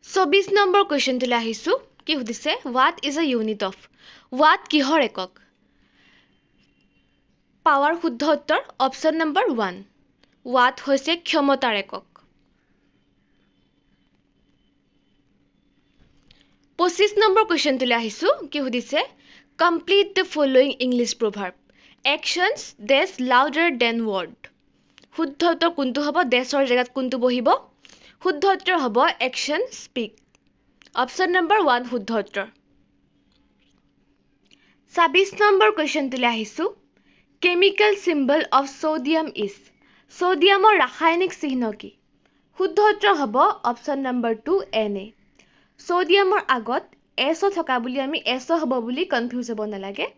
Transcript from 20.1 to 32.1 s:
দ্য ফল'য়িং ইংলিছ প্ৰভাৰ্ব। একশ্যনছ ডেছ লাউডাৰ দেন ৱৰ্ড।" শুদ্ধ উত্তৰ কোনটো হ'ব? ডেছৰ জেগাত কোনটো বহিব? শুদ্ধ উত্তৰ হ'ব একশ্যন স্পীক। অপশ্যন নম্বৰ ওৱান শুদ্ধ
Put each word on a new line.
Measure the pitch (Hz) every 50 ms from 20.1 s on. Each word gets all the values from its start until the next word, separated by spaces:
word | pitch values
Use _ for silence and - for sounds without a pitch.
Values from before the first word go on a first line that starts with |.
| 392
দ্য | 381 370 370
ফল'য়িং | - 302 294 269 262 254 277 277 - -
ইংলিছ | 247 254 247 240 240 220 -
প্ৰভাৰ্ব। | _ 233 214 202 202 202 180 - _ _ _ _ _ _ _ _ _ _
একশ্যনছ | 262 285 302 - - - 339 359 403 554 - - - - _ 208 208
ডেছ | 277 277 349 381 - -
লাউডাৰ | 254 247 254 247 269 302 254 311 330 349 285 233
দেন | 240 233 233 233 226
ৱৰ্ড।" | 220 196 190 175 160 - _ - - _ _ _ _ _ _ _ _ _ - _ _ _
শুদ্ধ | - 320 277 277 _ 330 339 330
উত্তৰ | 330 330 339
কোনটো | 339 - 277 254 233 285
হ'ব? | 294 294 277 330 359 247 247
ডেছৰ | 247 254 247 - 285 277
জেগাত | 254 240 247 254 247 _
কোনটো | 269 262 254 262 254 233 254
বহিব? | 247 247 226 277 381 554 - _ _ _ _ _ - _ - - _ _
শুদ্ধ | - 370 359 285 330
উত্তৰ | 392 381 381 - 370 370 330
হ'ব | 277 247 202 233 277 339 - -
একশ্যন | 254 254 254 - - - 294 330 494 -
স্পীক। | - - - - _ 254 226 - _ _ _ _ _ _ _ _ _ _ _ _ _ _ - _ _
অপশ্যন | - 254 247 - - 370 349
নম্বৰ | 349 370 349 311 415 427
ওৱান | 370 285 240 247 254 240
শুদ্ধ | 247 240 196 196